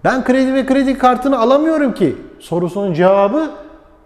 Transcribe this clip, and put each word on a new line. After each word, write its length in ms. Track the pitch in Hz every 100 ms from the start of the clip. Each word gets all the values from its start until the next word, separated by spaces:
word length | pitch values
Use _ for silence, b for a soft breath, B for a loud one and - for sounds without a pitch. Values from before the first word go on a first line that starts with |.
"Ben 200 | 180 254
kredi 300 | 247 262 262
ve 120 | 269 262
kredi 320 | 269 269 269
kartını 400 | 254 247 262 262
alamıyorum 560 | 226 277 320 311 277
ki" 220 | - 160 - - -
sorusunun 560 | - 170 175 190 202
cevabı 560 | 156 180 196 202 285 311 - - - - -